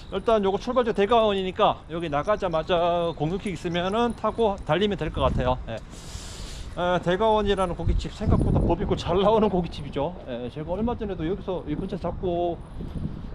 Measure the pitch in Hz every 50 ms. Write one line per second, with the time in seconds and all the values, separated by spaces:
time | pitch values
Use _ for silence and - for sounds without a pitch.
0 | - - - 196 190 - 226 220 196 190 190 190 - - 254 254 247 233 208 -
1 | 202 202 240 233 220 214 202 196 190 185 185 - 208 170 120 - - - 156 170
2 | 170 165 143 143 147 208 214 208 202 185 160 160 160 135 185 170 170 175 175 175
3 | 170 170 156 - 147 156 175 196 - 208 175 135 - 175 165 175 170 185 202 226
4 | 240 240 226 - - 214 - - 226 208 196 190 - - 151 175 208 208 202 151
5 | 156 160 - - 139 127 120 131 131 127 127 120 - - 113 107 - - - -
6 | - - - - - - - - - - - - - - - 156 175 180 180 180
7 | 180 170 180 185 220 220 214 214 208 202 202 190 190 180 165 - 165 - - -
8 | - - - - 214 214 - - - - - - - - 170 175 202 - 185 -
9 | - - 175 190 196 202 220 220 214 247 196 175 170 170 - - 151 143 - 143
10 | 139 165 180 - - 135 123 117 123 120 - 147 156 160 175 185 220 240 240 214
11 | 233 202 190 170 160 160 196 196 - - 185 160 131 - 151 147 180 190 208 175
12 | - 170 165 - - 180 175 170 175 175 170 - - - - - - - - -
13 | - - - - - - -